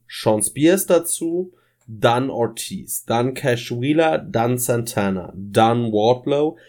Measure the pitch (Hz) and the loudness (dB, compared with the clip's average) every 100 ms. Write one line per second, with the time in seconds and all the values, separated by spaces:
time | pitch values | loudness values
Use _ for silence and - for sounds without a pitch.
0 | _ - 117 107 - 127 160 190 - 170 | _ -4 0 0 0 2 2 4 2 2
1 | 170 - 165 175 185 - _ _ - 107 | 0 -4 -4 -4 -4 -10 _ _ -18 0
2 | 117 123 135 120 113 113 - 95 - - | 2 2 0 -2 -2 -4 -10 -10 -10 -8
3 | - 117 127 127 139 120 - 120 135 156 | -2 0 0 -2 -2 -2 -2 -4 0 2
4 | 160 160 - 117 120 123 127 120 117 110 | 2 0 -2 -2 0 0 0 -2 -2 -2
5 | 98 92 87 92 101 107 113 120 117 104 | 0 -2 -6 -12 -2 4 4 4 0 2
6 | 113 123 143 143 156 - | 4 2 0 0 0 -2